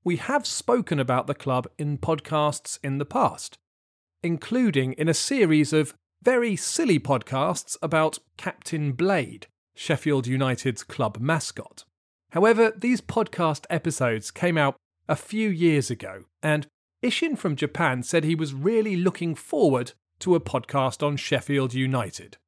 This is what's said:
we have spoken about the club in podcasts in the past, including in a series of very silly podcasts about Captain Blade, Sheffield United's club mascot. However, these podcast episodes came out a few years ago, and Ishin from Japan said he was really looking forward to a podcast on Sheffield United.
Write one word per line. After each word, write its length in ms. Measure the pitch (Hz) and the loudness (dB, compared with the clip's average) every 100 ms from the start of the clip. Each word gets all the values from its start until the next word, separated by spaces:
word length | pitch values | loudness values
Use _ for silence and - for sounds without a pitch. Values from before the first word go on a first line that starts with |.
| - | -2
we 120 | 175 | -2
have 280 | - 277 - | 0 0 0
spoken 540 | - - 247 - 151 | -4 2 2 2 0
about 260 | 127 127 127 | 0 0 0
the 80 | |
club 340 | 143 - 127 123 - | -4 -2 -2 -2 -6
in 180 | 147 143 | -6 -4
podcasts 800 | - 156 - 156 147 143 - - | -2 -4 -2 0 0 -2 -8 -8
in 160 | 139 139 | -6 -4
the 60 | 147 | -4
past, 520 | 254 247 - - - _ _ _ _ _ _ | 0 0 -2 -12 -16 _ _ _ _ _ _
including 720 | 170 165 - 247 247 143 131 | -4 -4 -2 2 2 2 0
in 160 | 131 160 | 0 0
a 60 | 160 | 0
series 580 | - 269 190 156 147 | 0 2 4 6 4
of 220 | 156 147 - _ _ | 2 0 -4 _ _
very 340 | - 254 240 196 | 2 2 2 -2
silly 440 | - - 311 160 | -2 0 2 2
podcasts 760 | - 135 - 131 156 175 - - | 2 -2 -2 -2 -2 -2 -6 -6
about 380 | 156 160 156 - _ - | -2 2 2 -2 _ -12
Captain 540 | - - - 160 147 | -10 -10 -6 -4 -2
Blade, 560 | 127 185 185 123 85 - _ _ | 0 0 0 -2 -8 -20 _ _
Sheffield 540 | - - 151 156 139 123 | -10 -2 -2 0 0 0
United's 560 | 131 131 120 135 117 | 0 0 0 -2 -4
club 340 | - - 113 104 | -6 -4 -4 -2
mascot. 680 | 131 160 - - - - - _ _ _ _ | -2 -2 -2 -10 -16 -18 -20 _ _ _ _
However, 380 | 165 208 226 226 220 | 2 4 6 4 2
these 240 | 240 247 | 0 0
podcast 640 | - - 214 - 165 147 - | -2 -2 -2 0 0 0 -4
episodes 640 | 165 165 143 127 110 - | -4 -2 -2 0 -2 -6
came 300 | - 175 165 | -4 0 2
out 160 | 139 - _ _ - | 2 0 _ _ -4
a 60 | 147 | -4
few 340 | - 214 220 | -4 -2 0
years 400 | 170 170 151 131 | 2 4 4 2
ago, 360 | 117 - 95 - _ | -4 -10 -14 -18 _
and 240 | 151 151 143 _ _ _ | 0 0 -2 _ _ _
Ishin 320 | 247 - 330 277 | -2 0 -2 -2
from 200 | 190 143 | -2 -2
Japan 480 | 147 - 165 127 | -2 0 0 0
said 200 | 120 170 | 0 0
he 120 | 156 165 | 2 0
was 180 | 156 | -2
really 420 | 135 165 226 214 185 | -2 0 2 2 2
looking 380 | 180 175 170 | 0 0 -4
forward 600 | 156 - 302 190 127 123 - _ - | -6 -4 2 4 4 0 -10 _ -6
to 160 | - 175 | 2 2
a 40 | |
podcast 640 | - 135 - 139 131 - | 2 -6 -2 -2 0 0
on 160 | 147 143 | -2 -2
Sheffield 560 | - 139 - 143 131 | -2 -2 0 -2 0
United. 640 | 127 131 131 104 - 71 - | 0 0 0 -2 -8 -18 -20